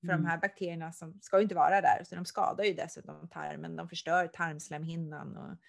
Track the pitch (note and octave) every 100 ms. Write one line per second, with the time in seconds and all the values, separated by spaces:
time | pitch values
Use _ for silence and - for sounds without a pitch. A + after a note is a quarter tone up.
0 | E3+ F3 D3+ E3 G3 - F3+ E3+ D#3+ E3+
1 | D#3+ G3 - F#3+ G#3 F3 D3+ F#3+ - -
2 | - F3 F3+ - - - G#3 E3+ E3 -
3 | - D3+ E3 - D3+ D3+ E3 D#3+ E3+ E3+
4 | - F3 E3+ - E3+ D3+ - D3 D#3+ E3
5 | D#3+ D3+ - - C#2 -